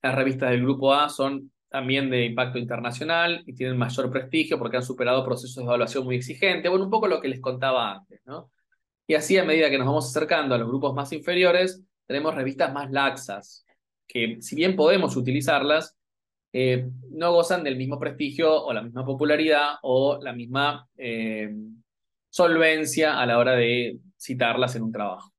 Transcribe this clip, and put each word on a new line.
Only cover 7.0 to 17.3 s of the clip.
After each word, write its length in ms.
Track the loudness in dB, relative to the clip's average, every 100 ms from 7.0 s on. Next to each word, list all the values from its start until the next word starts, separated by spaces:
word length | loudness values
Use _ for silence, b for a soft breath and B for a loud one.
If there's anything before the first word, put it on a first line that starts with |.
| 2
lo 120 | 0
que 80 | -2
les 120 | -6
contaba 520 | -6 -2 0 0 -2
antes, 280 | -6 _ -20 -18
¿no? 240 | -18 -18 _ _ _ _ _ 0
Y 80 |
así, 240 | 0 4 2
a 60 |
medida 260 | 4 4 4
que 80 | 2
nos 80 | 2
vamos 200 | 0 0
acercando 480 | -4 0 0 2
a 40 | 0
los 100 | 0
grupos 260 | -2 -2
más 180 | -2 -6
inferiores, 680 | -6 -2 2 4 4 2 -2 _ _ _
tenemos 280 | -4 -2
revistas 380 | -2 -4 0 -2
más 180 | -2 -4
laxas, 760 | 0 0 -2 -12 -12 -14 -20 _ _ _ _ _
que 340 | -4 -2 -4
si 140 | -10
bien 220 | 0 0 4
podemos 400 | 4 4 2 -2
utilizarlas, 800 | -2 -2 0 0 2 0 0 _ _ _ _ _ _
eh, 360 | -2 0 0 -2 -10 -14
no 220 | -2 4